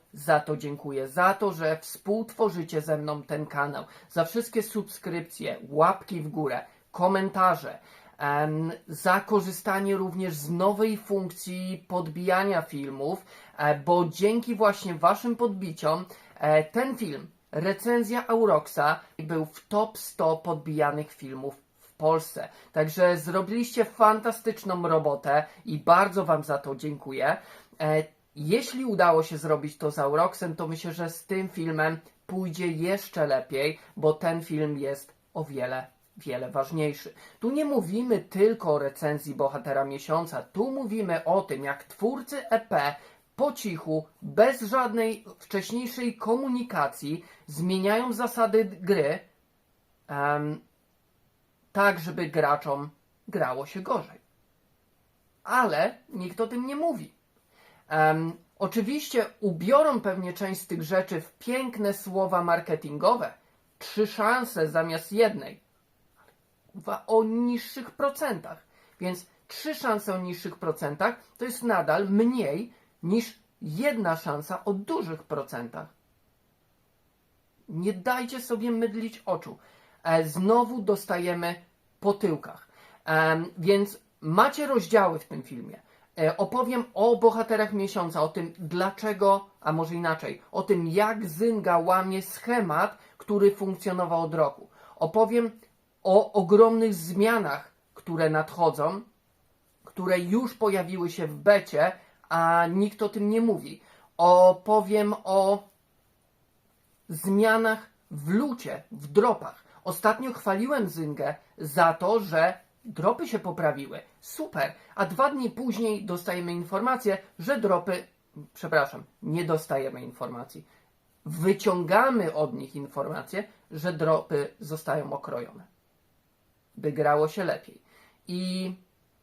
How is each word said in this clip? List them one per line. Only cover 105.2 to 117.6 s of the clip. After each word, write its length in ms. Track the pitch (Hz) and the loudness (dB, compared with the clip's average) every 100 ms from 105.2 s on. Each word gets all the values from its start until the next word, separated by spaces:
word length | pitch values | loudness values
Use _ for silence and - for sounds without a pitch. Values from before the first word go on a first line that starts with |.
o 440 | 190 196 190 202 - _ _ _ _ _ _ _ _ _ _ _ _ _ - | 2 4 4 2 -2 _ _ _ _ _ _ _ _ _ _ _ _ _ -12
zmianach 800 | 156 190 196 220 226 220 220 - _ - | -6 0 4 4 4 2 -2 -6 _ -14
w 180 | 151 147 | -10 0
lucie, 540 | 208 294 233 135 139 - | 0 0 -4 -8 -10 -12
w 160 | 220 143 | -16 -2
dropach. 560 | 175 226 - - - _ - | 4 4 4 -4 -16 _ -12
Ostatnio 500 | - - 160 165 262 | -8 0 0 0 -4
chwaliłem 560 | 240 202 190 262 277 190 | -6 -2 0 0 0 -2
Zyngę 460 | 156 151 147 143 151 _ - | -4 -6 -4 -6 -6 _ -12
za 360 | 156 151 170 | -4 2 2
to, 260 | - 185 226 | 2 0 0
że 380 | 196 160 175 - _ _ 233 | 0 2 2 0 _ _ -14
dropy 420 | - 185 240 339 | -2 0 0 -2
się 120 | 214 | -6
poprawiły. 600 | 185 170 156 143 139 - - _ | -6 -2 -2 -2 -8 -14 -16 _
Super. 520 | - - - 160 135 - - - | -16 -10 -8 -4 -4 -6 -10 -4
A 100 | 190 | -2
dwa 240 | 190 285 | 2 2
dni 200 | 285 233 | 2 -4
później 560 | - 254 202 226 208 185 | -4 -4 -2 -2 -2 -4
dostajemy 480 | 175 180 180 175 | -6 -4 -4 -4
informację, 640 | 175 170 196 240 247 214 190 - - | -6 -4 -2 0 0 0 -2 -4 -8
że 200 | 170 | -4
dropy, 480 | 269 | 0